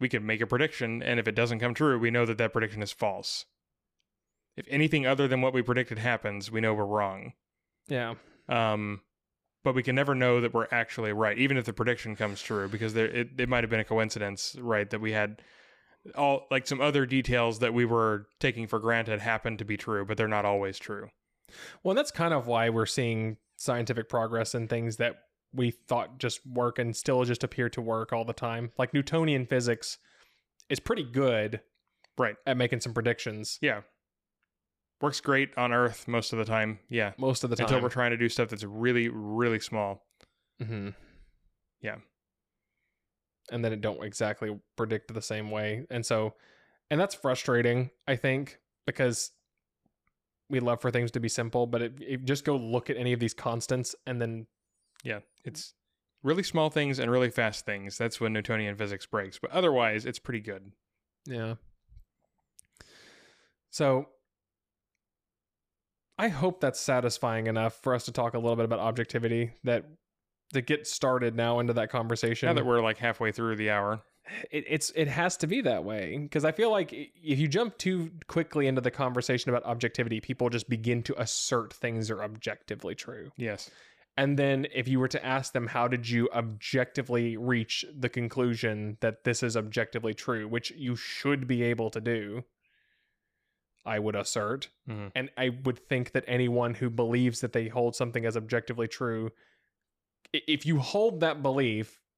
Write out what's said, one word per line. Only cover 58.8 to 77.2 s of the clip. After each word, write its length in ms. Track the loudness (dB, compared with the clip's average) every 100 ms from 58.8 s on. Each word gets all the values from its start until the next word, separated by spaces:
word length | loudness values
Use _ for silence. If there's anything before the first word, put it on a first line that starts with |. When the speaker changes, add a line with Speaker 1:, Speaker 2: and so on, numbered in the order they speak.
| -6 -6
Speaker 1:
breaks. 340 | -6 -4 -4 -6
But 120 | -4
otherwise, 560 | 2 4 4 2 0 -4
it's 120 | -8
pretty 200 | -6 -6
good. 320 | -6 -10 -14 -20 _ _ _ _ -10
Speaker 2:
Yeah. 300 | -6 -6 -8 -12 _ _ -20 -20 _ _ _ _ _ -20 -20 -20 -20 -20 -20 -20 _ _ _ _
So, 380 | 0 4 4 0 _ _ _ _ _ _ _ _ _ _ _ _ _ _ _ _ _ _ _ _ -2
I 100 | 0
hope 320 | 2 0 2
that's 180 | 0 0
satisfying 680 | 2 2 2 0 0 0 0
enough 260 | 2 0 0
for 120 | 0
us 100 | 0
to 80 | 0
talk 220 | -2 0
a 40 | 0
little 180 | 2 2
bit 80 |
about 140 | 2 2
objectivity, 720 | 0 0 0 0 0 2 0 -2
that 200 | 2 2 0 -14 _ _ _ _ _
to 80 | -2
get 240 | 0 0 -2
started 480 | -2 2 2 2
now 240 | 2 2 2
into 140 | 2
that 180 | 2 0
conversation. 560 | -2 -2 0 0 2 2
Speaker 1:
Now 60 |
that 120 | 2 4
we're, 140 | 4
like, 160 | 4 2
halfway 340 | 0 0 0
through 240 | 0 -2 0
the 140 | 2
hour. 300 | 2 2 -2 -6 _ -16 -12 -8
Speaker 2:
It, 140 | -6 -2
it's, 220 | -2 -2
it 140 | 0 0
has 280 | 2 0 0
to 80 | 0
be 140 | 0
that 220 | 0 0
way, 440 | -2 -4 -4 -6 -2
'cause 140 | 0 2
I 60 |
feel 180 | 2 2
like 240 | 2 0
i-, 160 | -6 -14 _